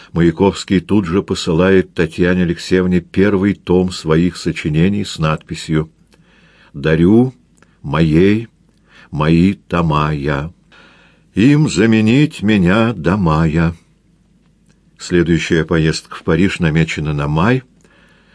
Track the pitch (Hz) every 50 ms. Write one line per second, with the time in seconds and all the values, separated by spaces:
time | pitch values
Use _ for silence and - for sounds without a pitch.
0 | - - - 82 85 85 80 80 95 98 90 - - - 98 90 87 - 98 107
1 | 98 82 82 98 90 - 95 - - - 85 78 90 95 95 92 87 - _ -
2 | 87 80 - - 90 87 90 90 90 82 85 - - - 95 92 90 92 90 90
3 | - - - 90 95 104 101 95 95 104 95 - _ - 87 92 92 92 90 -
4 | - 80 78 80 87 90 82 - - 85 78 - - 82 76 78 82 95 101 104
5 | 98 - - - 80 78 78 78 - - 82 80 - - 80 78 78 - _ _
6 | _ _ _ _ _ _ _ _ _ _ _ _ _ _ - 73 69 80 80 78
7 | 85 90 107 117 127 131 - _ _ _ _ _ _ _ _ _ - 73 69 78
8 | 82 80 76 80 92 98 104 113 117 - _ _ _ _ _ _ _ _ _ -
9 | - _ - 73 76 78 82 82 87 95 98 - _ _ - 85 85 82 76 73
10 | 76 76 78 73 67 73 73 69 73 85 - _ _ _ _ - - _ _ _
11 | _ _ _ _ _ _ _ 92 101 135 143 147 156 123 87 - 104 113 110 110
12 | 107 110 117 139 151 151 - - 92 104 110 104 90 87 92 113 113 113 117 98
13 | 73 82 90 107 92 82 78 78 82 80 71 82 82 82 85 - _ _ _ _
14 | _ _ _ _ _ _ _ _ _ _ _ _ _ _ _ _ _ _ _ _
15 | - - 87 87 85 80 85 78 78 - 87 80 80 80 90 82 80 80 78 -
16 | - _ - - - - 82 80 92 98 - - 85 80 76 80 80 80 - -
17 | 73 76 76 73 71 71 76 80 87 110 127 131 - _ _ _ _ _ _ _
18 | _ _ _ _ _ _ _